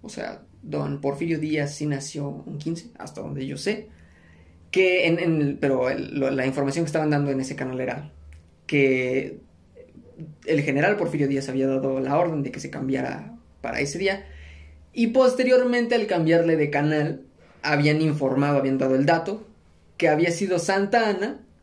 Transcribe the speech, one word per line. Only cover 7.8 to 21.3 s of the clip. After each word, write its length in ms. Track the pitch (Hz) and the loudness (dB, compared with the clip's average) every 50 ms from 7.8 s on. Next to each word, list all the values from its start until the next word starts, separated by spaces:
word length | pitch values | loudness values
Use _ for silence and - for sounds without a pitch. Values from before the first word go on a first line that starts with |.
era 320 | 127 120 120 143 147 - - - - - - - - - _ _ _ | -4 -4 -6 -8 -10 -14 -18 -20 -20 -20 -20 -20 -20 -20 _ _ _
que 760 | - - 143 139 135 131 127 127 127 127 135 - - - - - _ _ _ _ _ _ - - - - - - - - - 165 - - _ - | -2 2 4 4 4 4 2 0 0 -2 -2 -4 -4 -12 -14 -18 _ _ _ _ _ _ -20 -20 -20 -20 -20 -20 -20 -18 -18 -18 -18 -18 _ -2
el 180 | - 160 147 | 0 0 0
general 340 | 143 143 135 139 156 196 208 | 0 0 0 2 2 2 2
Porfirio 320 | 208 175 - 151 151 143 139 | 0 -2 -2 0 0 0 0
Díaz 200 | 139 135 135 135 | 0 -2 -4 -4
había 180 | 131 135 135 | -2 0 0
dado 340 | 135 135 135 135 135 135 135 | 0 0 0 -2 -2 -2 -2
la 180 | 131 131 143 160 | -2 0 2 2
orden 240 | 180 170 160 147 | 2 0 0 -4
de 80 | 135 127 | -4 -6
que 100 | - - | -8 -10
se 100 | - 139 | -10 -10
cambiara 640 | - - 131 135 135 131 131 131 - - - - 240 - _ - - - | -8 -6 -4 -2 -2 -2 -2 -4 -6 -10 -12 -16 -18 -20 _ -20 -20 -12
para 200 | - 120 - - | -10 -6 -4 -4
ese 180 | 143 143 - 170 | -4 -4 -4 -2
día, 280 | 196 190 190 196 - - - - - - - - - - - - - _ | -2 -2 -2 -2 -8 -16 -20 -20 -20 -20 -20 -20 -20 -20 -20 -20 -20 _
y 160 | _ - 233 233 | _ 0 0 2
posteriormente 840 | 233 262 262 254 254 - 254 247 254 254 254 247 240 240 240 233 240 | 4 6 6 6 4 4 4 6 6 6 4 4 2 2 2 2 2
al 120 | 233 208 | 2 2
cambiarle 500 | 208 185 170 160 160 165 170 170 165 160 | 2 0 2 4 4 4 4 6 4 4
de 140 | 156 147 143 | 4 2 2
canal 520 | 147 143 147 151 151 151 147 165 - - - - _ _ - - - - | 2 0 2 2 2 2 0 0 -4 -8 -12 -20 _ _ -20 -20 -20 -8
habían 380 | - 147 147 147 147 151 151 156 | -2 0 0 2 4 4 4 4
informado, 580 | 160 156 143 151 143 131 131 135 143 143 143 139 | 2 2 2 2 0 0 2 2 2 4 2 2
habían 200 | 135 135 135 131 | 2 2 0 2
dado 160 | 135 131 131 | 2 2 4
el 120 | 131 139 | 4 4
dato 400 | 151 170 170 170 202 202 220 - - - _ _ _ _ _ _ _ _ | 4 4 2 2 -4 -8 -8 -10 -18 -20 _ _ _ _ _ _ _ _
que 120 | - 165 156 | 0 2 2
había 220 | 151 156 170 175 | 4 4 2 0
sido 280 | 170 170 202 185 185 170 | 0 -2 -2 0 0 0
Santa 500 | 170 - 190 196 202 196 247 233 226 214 | 0 0 2 0 2 2 2 2 2 2
Ana 380 | 196 180 196 247 | 0 0 -2 -4